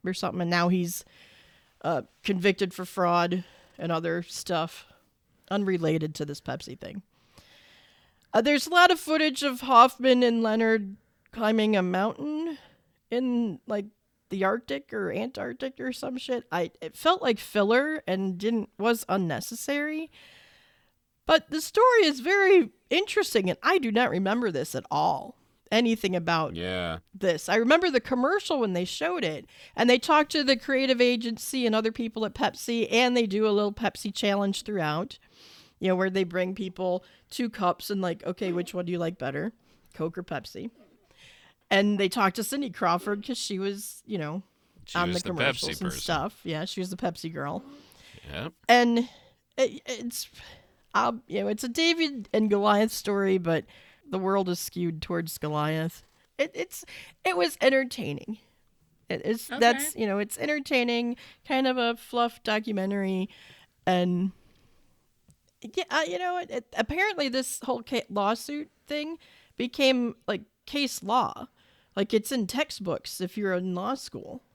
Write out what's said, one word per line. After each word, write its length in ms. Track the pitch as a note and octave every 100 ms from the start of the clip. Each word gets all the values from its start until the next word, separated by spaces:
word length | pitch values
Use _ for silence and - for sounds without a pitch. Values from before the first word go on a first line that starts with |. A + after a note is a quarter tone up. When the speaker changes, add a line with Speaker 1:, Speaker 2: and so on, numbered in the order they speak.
Speaker 1:
or 100 | F#3
something, 280 | F#3 F#3+ F3+
and 80 | F3
now 180 | F3 F3
he's, 360 | F#3 F3 - - - - - _ _ _ _
uh, 180 | - D#3+ G#2 _
convicted 500 | - F#3+ F#3+ F#3+ F#3+
for 120 | -
fraud 580 | F3+ - F3+ F3 F3 F#3 - - _ -
and 140 | E3+
other 320 | D#3+ E3 E3+
stuff 640 | F3 - - F3 E3 - - _ _ _ _ _ _
unrelated 640 | G3+ G3 F#3 D#3+ D#3+ D#3
to 100 | D3+
this 160 | D3 C#3+
Pepsi 380 | - C3+ - C3
thing. 240 | - G3+ - _ _ - _ - _ - _ _ _ _ _
Uh, 80 | A3
there's 280 | A#3 D4 D#4
a 20 |
lot 220 | F4 F4+
of 80 | F4
footage 420 | - D#4 D#4 C4
of 200 | C#4+ B3
Hoffman 600 | B3+ B3 B3+ - B3+ B3
and 180 | B3 A#3
Leonard 540 | A3+ A3 A3+ A3 G3 G3+ _ _ _
climbing 420 | - G#3+ A3 G#3+
a 80 | G#3
mountain 760 | F3+ F#3 G#3+ A3 D4 D4+ E4 D4 - _ _ _ _
in, 480 | A#3+ B3+ A#3+ A3+ E3 -
like, 180 | G#3 G3+ _ _ _ _
the 140 | G3
Arctic 460 | F#3+ A3+ - C#4 C#4
or 180 | A3 F#3+
Antarctic 680 | - A#3 - B3 B3+ C4+ C4
or 140 | B3+
some 240 | B3 - B3+
shit. 280 | - B3 -
I, 200 | F3 F3 _
it 160 | D#3+ -
felt 240 | D#4+ F#4+
like 180 | D#4+ A3
filler 640 | - G#3+ G3+ A#3+ D4 D#4 -
and 320 | F#3+ F#3+ F3+
didn't, 320 | G#3 A#3 - -
was 260 | G#3+ A#3 -
unnecessary. 1040 | F#3+ F3 C3 - A#3 - C#4+ D4 D#4 D#4+ - - - - _ _ _ _ _ _ _ -
But 240 | D#4+ -
the 100 | D#4
story 440 | - - B4+ A#4+
is 160 | E4 C#4
very 500 | B3+ G4+ F#4+ F#4 A#3 _ _
interesting, 640 | D#4+ G#4 - G4 A3+ F#3
and 80 | -
I 140 | C#4 F#4
do 160 | A3+
not 160 | A3 B3
remember 420 | F3 F#3+ A3+ A#3
this 240 | D3 C#3
at 120 | C3+ -
all. 460 | D3 D#3+ C#3+ - - _ _ _
Anything 460 | A3 A#3+ A3 G3 F3+
about 400 | E3 E3 D3+ E2+
Speaker 2:
Yeah. 420 | F2+ F#2 F2 E2 _
Speaker 1:
this. 360 | F#3 F#3+ D#3 -
I 60 | G#3
remember 340 | A#3 D#4+ F4
the 100 | C4
commercial 600 | - B3 C4 G4 - D#4
when 120 | A3
they 140 | F3+ F3+
showed 380 | - D#4 F4+
it, 200 | F#3+ D3+ - - - -
and 120 | A#3+
they 100 | B3+
talked 340 | - D4+ D4+
to 100 | D#4
the 140 | C#4 C4
creative 440 | - C4 C4+ B3
agency 680 | B3 B3 A#3 A3 - C4+ A#3
and 80 |
other 180 | G#3+ A3+
people 320 | A3+ A3+ A3
at 100 | G#3+
Pepsi, 540 | - A#3+ - - A#3 A3
and 240 | A3+ B3
they 120 | B3 A3+
do 200 | G3 G#3+
a 60 |
little 200 | G#3 G#3
Pepsi 420 | G#3 A3+ - G#3
challenge 480 | - G#3 G3+ G3 G3
throughout, 560 | - G3+ D3+ D3+ A3+ - _ _ - - - _
you 100 | F#3+
know, 80 | F#3
where 140 | F#3+
they 140 | F#3+
bring 300 | F3+ F3 F#3
people 500 | G3 F#3+ F#3 F#3 F3+ - _ _
two 220 | - A#3+
cups 400 | G#3+ F3+ - -
and, 100 | G3+
like, 240 | F3+ -
"Okay, 280 | - F#3 F#3+
which 200 | F3 F3
one 140 | F3+ F3
do 60 |
you 60 | F3
like 200 | E3 F3+
better, 340 | B2+ C#3 G3 - _ _ _
Coke 240 | - D#3+ F3
or 60 |
Pepsi?" 480 | F3+ D3+ - - A#3 _ _ _ _ _ - - - _ _
And 280 | G3 G3+ G3+
they 120 | G3
talked 260 | A#3 G3 F#3
to 80 |
Cindy 240 | G#3 C#4 C4+
Crawford 560 | - A3 F3+ G#3 G#3
'cause 140 | G#3 A#3+
she 200 | - F#3+
was, 440 | G3 G3+ - -
you 140 | - G3+
know, 240 | D3+ F3 - _ _ _
Speaker 2:
She 140 | - F3
Speaker 1:
on 100 | F3
Speaker 2:
was 140 | F3
Speaker 1:
the 100 | F#3+
Speaker 2:
the 20 |
Pepsi 20 | E3+
Speaker 1:
commercials 420 | C#3 - - D3
and 80 | F3+
Speaker 2:
person. 120 | C3+
Speaker 1:
stuff. 380 | - D#3+ F3 -
Yeah, 220 | - D#3 F3+
she 140 | -
was 100 | F#3
the 80 | F3+
Pepsi 340 | F3+ E3+ E3
girl. 320 | E3 C#3+ G#3 - C#4+ - - - - -
Speaker 2:
Yep. 220 | C#2+ C#3 _ -
Speaker 1:
And 400 | A#3+ A#3+ A#3 B3 - - _ _ -
it, 240 | C4+ D4 -
it's, 420 | A#3 A#3+ - - - - - _ _ _
um, 300 | - G#3+ A#3 _
you 120 | G3+
know, 80 | G3+
it's 160 | G#3+
a 60 | B3+
David 580 | A#3 E4 E4+ D#4+ C4+ G3+
and 200 | G#3+ G#3+
Goliath 420 | G3+ G#3 G#3 A3
story, 460 | - - G3+ G3 F#3+
but 260 | E3+ D#3+ - - - _ -
the 120 | F#3
world 320 | F#3+ G3 F#3
is 80 | F3
skewed 420 | - F3 F3 D#3+
towards 380 | - E3+ E3 -
Goliath. 640 | D3+ D3+ D3+ D#3 E3 - - _ _ -
It, 140 | C#4+
it's, 320 | - F#4 - - - - _
it 140 | F#4 F4+
was 180 | F4 -
entertaining. 720 | C4 C4+ C4 - F#3 C#3+ - A3 _ _ _ _ _ _ _
It, 140 | -
it's, 260 | - A3+ -
Speaker 2:
Okay. 80 | B3+
Speaker 1:
that's, 380 | A#3 A#3+ D4+ -
you 100 | G#3+
know, 120 | G3
it's 180 | G#3 -
entertaining, 800 | D4 D4+ C4+ C4+ A#3+ A#3 A#3+ A#3+ - - -
kind 180 | C4+ C4
of 120 | B3+
a 180 | A#3 A#3
fluff 460 | - A#3+ A#3+ -
documentary, 880 | - G#3+ A3 G3+ F#3+ G3+ F#3+ F#3+ F#3 - - - _ _ -
and 460 | F3+ F3+ F3+ F#3+ - _ _ _ _ _ _ _ _ _ _ _ _
yeah, 220 | A3+ F#4 F4+
uh, 120 | D4+ D#4+
you 120 | F4+
know, 180 | F4+ F4+
it, 140 | -
it, 160 | - - -
apparently 540 | A3 D#4 G#4 F#4+ C#4
this 300 | B3+ B3+ -
whole 200 | C4 B3
ca-, 220 | A3+ A#3+ -
lawsuit 580 | G3 G3+ A#3 - D4 D4+ _ _
thing 300 | D4 D4+ E4 - - _ _
became, 600 | B3 - C4 B3+ A#3+ - -
like, 160 | G#3 - _ -
case 360 | C#4+ C4+ -
law. 440 | F#3 B3 A3 - B3+ _ _ _ _
Like, 200 | - -
it's 180 | A3 G#3+
in 140 | C4 F#3+
textbooks 720 | B3 D4+ - F#3 D3+ - -
if 160 | F#3 -
you're 160 | G3
in 220 | F3+ F#3
law 200 | F3+ G3+
school. 480 | C4+ - - - B3+ _